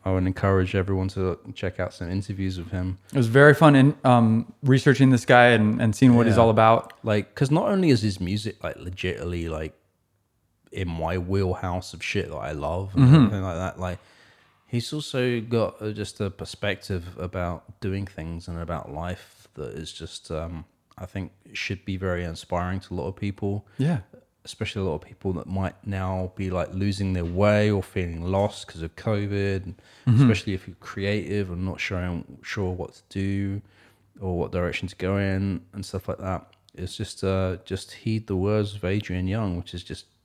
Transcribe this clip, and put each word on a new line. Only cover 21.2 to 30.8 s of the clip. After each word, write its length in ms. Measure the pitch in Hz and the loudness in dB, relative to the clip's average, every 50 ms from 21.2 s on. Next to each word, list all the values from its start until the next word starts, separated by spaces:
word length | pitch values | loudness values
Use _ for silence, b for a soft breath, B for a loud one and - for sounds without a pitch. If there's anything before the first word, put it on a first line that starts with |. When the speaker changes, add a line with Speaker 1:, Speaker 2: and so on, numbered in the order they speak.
| 92 - _ _ _ 131 | -10 -10 _ _ _ -14
Speaker 1:
should 320 | 110 - - - 101 95 _ | -12 -10 -8 -8 -8 -8 _
be 140 | 101 95 92 | -8 -6 -4
very 260 | 98 92 87 87 87 | -4 -4 -4 -4 -4
inspiring 560 | 82 82 - - - 90 87 90 90 95 90 | -8 -10 -12 -8 -6 -4 -4 -2 -4 -6 -6
to 140 | - - 92 | -8 -8 -8
a 20 | |
lot 120 | 90 67 80 | -8 -8 -8
of 60 | 98 | -8
people. 500 | - 104 101 98 - 104 101 101 104 - _ _ | -6 -6 -8 -6 -4 -4 -4 -4 -6 -8 _ _
Speaker 2:
Yeah. 220 | - 139 160 175 107 92 _ - - _ _ _ _ _ | -4 -2 -2 -2 -4 -6 _ -20 -20 _ _ _ _ _
Speaker 1:
Especially 340 | - - - 107 - - 104 | -16 -12 -10 -8 -8 -6 -4
a 60 | 95 | -4
lot 80 | 90 76 | -4 -4
of 80 | 76 | -6
people 320 | - - - - - 98 90 | -8 -14 -14 -8 -6 -4 -4
that 120 | 80 - | -4 -6
might 280 | - 95 95 95 - - _ - | -6 -6 -4 -4 -4 -6 _ -8
now 460 | 101 98 95 92 92 95 92 92 90 - | -6 -6 -4 -4 -4 -4 -4 -6 -6 -8
be, 120 | - 98 92 | -8 -6 -4
like, 240 | 90 90 85 - | -2 -4 -4 -4
losing 400 | 92 95 101 101 95 98 98 95 | -4 -4 -2 -2 -2 -2 -2 -2
their 120 | 92 90 85 | -2 -2 -2
way 440 | 85 87 92 104 104 104 104 104 107 | -2 0 2 4 4 6 6 4 4
or 120 | 104 98 | 2 0
feeling 400 | 92 - - 95 90 87 82 82 | -2 -4 -4 -4 -4 -4 -6 -6
lost 440 | 85 90 95 98 101 104 - - - | -4 -2 0 0 0 0 -2 -8 -16
'cause 140 | - - 82 | -16 -12 -10
of 160 | 80 80 - | -10 -10 -10
covid, 680 | - - 113 107 101 101 101 101 101 98 98 98 95 95 | -8 -4 -4 -2 -2 -2 -2 -2 -2 -2 -2 -2 -4 -6
and 80 | - - - b b b b b | -8 -14 -16 b b b b b
Speaker 2:
Mm-hmm. 160 | 127 110 123 | 2 4 6
Speaker 1:
especially 320 | 139 120 107 95 - 107 95 | 6 4 4 2 0 -4 -6
if 120 | 92 - | -6 -8
you're 80 | - 92 - | -12 -20 -18